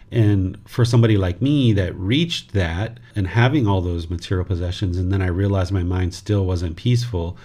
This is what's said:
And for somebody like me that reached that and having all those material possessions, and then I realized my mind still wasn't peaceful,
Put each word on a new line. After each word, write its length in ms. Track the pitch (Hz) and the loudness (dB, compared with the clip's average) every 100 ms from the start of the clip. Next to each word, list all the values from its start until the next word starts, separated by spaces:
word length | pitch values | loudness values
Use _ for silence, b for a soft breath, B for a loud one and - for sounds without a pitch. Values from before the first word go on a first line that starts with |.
| B | B
And 460 | 117 107 101 92 - - | 2 4 4 0 -4 -6
for 180 | - 117 | 0 4
somebody 340 | 117 117 107 | 6 4 4
like 200 | 90 90 | 0 0
me 320 | 135 147 123 | 0 2 2
that 220 | 104 87 - | 2 0 -4
reached 580 | 90 135 170 - - | -2 0 0 -4 -4
that 460 | 101 85 82 110 - - - | -2 -2 -2 -6 -8 -10 -4
and 120 | 92 | -2
having 400 | 117 123 151 107 | 2 2 2 2
all 140 | 98 | 0
those 280 | 87 85 82 | 0 -4 -6
material 340 | 87 - 95 | -8 -4 -4
possessions, 540 | 90 87 87 87 95 90 | -2 -4 -4 -4 -4 -2
and 140 | 90 | -2
then 100 | 98 | 0
I 60 | 95 | 0
realized 440 | 87 101 98 90 | 0 0 0 0
my 120 | 98 | -2
mind 320 | 87 90 92 - | -2 -2 -2 -4
still 300 | - 104 92 | -2 0 0
wasn't 320 | 90 87 80 | -2 -4 -4
peaceful, 600 | 120 123 120 90 82 - | 0 0 0 -4 -6 -8